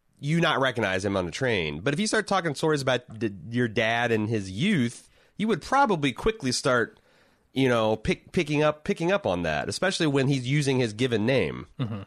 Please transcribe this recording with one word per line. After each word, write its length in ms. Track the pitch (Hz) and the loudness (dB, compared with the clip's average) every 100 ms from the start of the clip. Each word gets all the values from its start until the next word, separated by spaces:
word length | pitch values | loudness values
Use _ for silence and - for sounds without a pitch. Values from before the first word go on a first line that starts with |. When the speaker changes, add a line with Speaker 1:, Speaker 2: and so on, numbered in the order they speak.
| _ _ | _ _
Speaker 1:
you 200 | 143 165 | -2 2
not 200 | 165 123 | 2 2
recognize 440 | 131 120 104 92 | 2 2 0 0
him 120 | 101 98 | 0 0
on 80 | 87 | -2
the 40 | |
train. 480 | - 131 107 80 73 | -2 0 0 0 -4
But 140 | 107 | -2
if 60 | 147 | -2
you 60 | 214 | 0
start 200 | 220 208 | -2 0
talking 280 | 190 170 | -2 -2
stories 280 | 139 160 151 | -2 0 0
about 360 | 135 123 - 110 | 0 -2 -2 -6
d-, 120 | 113 98 - | -6 -6 -6
your 180 | 117 123 | -2 0
dad 420 | 107 113 117 120 | 0 0 2 2
and 180 | 113 104 | 0 0
his 220 | 113 98 | -2 -4
youth, 580 | 95 175 196 120 - - _ _ - | -2 0 2 0 -4 -16 _ _ -6
you 120 | 208 | -2
would 140 | 185 | -2
probably 500 | - 262 277 175 143 | 0 2 2 2 0
quickly 380 | 120 - 220 131 | -2 -2 -2 -2
start, 460 | 113 143 123 110 - _ _ _ _ _ | -2 2 2 0 -6 _ _ _ _ _
you 160 | - 131 | 0 2
know, 280 | 120 110 110 | 4 2 2
pick-, 360 | - 185 - | 0 -4 -4
picking 300 | - 151 147 | -4 0 2
up, 220 | 151 151 | 2 0
picking 280 | - 202 165 | -4 -2 0
up 140 | 196 117 | 0 0
on 160 | 90 | 0
that, 260 | 85 76 65 | 0 -2 -2
especially 380 | 101 185 185 160 | -2 -2 0 2
when 220 | 139 131 | 2 2
he's 180 | 139 123 | 0 0
using 320 | 147 139 131 | 0 2 2
his 140 | 123 | 0
given 340 | 104 127 117 107 | 0 0 0 2
name. 400 | 135 82 64 - - | 2 0 -4 -10 -8
Speaker 2:
Mm-hmm. 240 | 120 110 | -8 -8